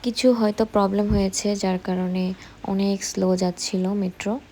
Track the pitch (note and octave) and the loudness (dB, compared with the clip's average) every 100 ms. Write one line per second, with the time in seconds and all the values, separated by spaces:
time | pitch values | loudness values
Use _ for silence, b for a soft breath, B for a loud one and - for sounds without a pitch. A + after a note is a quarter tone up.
0 | B3 A3+ B3+ A#3+ G#3+ G#3 A3 G#3 G3 G3+ | -4 2 4 4 2 2 0 2 2 2
1 | G#3 G#3 G3 F#3+ G3+ G3+ F#3+ F#3 F#3 F3+ | 2 2 2 0 -2 -2 -2 -2 -2 -2
2 | F#3 F#3 F#3 F#3 B B - G3 G3 G3 | -2 -2 -2 -4 B B -4 0 0 0
3 | - - F#3 F#3 F3+ F3 - F#3 F#3 G3+ | -4 0 2 2 0 -2 -4 -2 0 -2
4 | F#3 - G3+ B3 - | -4 -4 -6 -6 -8